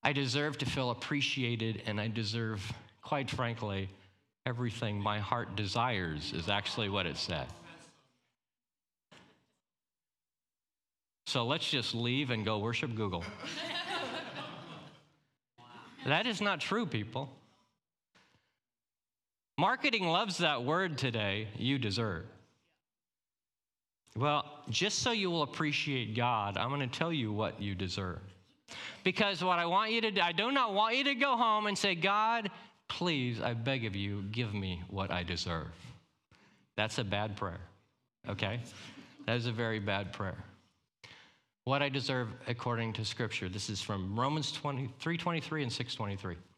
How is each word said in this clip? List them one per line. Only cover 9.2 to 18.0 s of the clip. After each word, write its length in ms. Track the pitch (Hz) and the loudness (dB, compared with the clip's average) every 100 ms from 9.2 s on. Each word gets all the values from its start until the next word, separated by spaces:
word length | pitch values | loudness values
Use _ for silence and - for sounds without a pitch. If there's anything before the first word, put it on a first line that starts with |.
| - _ _ _ _ _ _ _ _ _ _ _ _ _ _ _ _ _ _ _ - | -20 _ _ _ _ _ _ _ _ _ _ _ _ _ _ _ _ _ _ _ -2
So 200 | 135 117 | 0 2
let's 220 | 156 - | 0 0
just 260 | 147 113 | 0 0
leave 360 | 120 120 127 143 | 0 0 2 0
and 140 | 117 | 0
go 140 | 104 110 | 2 0
worship 360 | 107 120 143 | 0 -2 -2
Google. 300 | 110 104 90 90 | 0 0 -2 -6
<laughs> 60 | - 302 330 330 339 349 381 269 320 247 - 285 175 - - - - - _ _ _ _ _ - - - - 131 | -8 -8 -6 -6 -4 -4 -4 -4 -6 -8 -8 -10 -10 -12 -14 -16 -20 -20 _ _ _ _ _ -20 -20 -20 -6 2
That 200 | 151 233 | 2 2
is 160 | 196 | 0
not 180 | 208 180 | 0 0
true, 240 | - 202 | 0 0
people. 460 | 214 120 104 131 135 - - _ _ _ _ _ | 0 -2 -2 -6 -8 -12 -20 _ _ _ _ _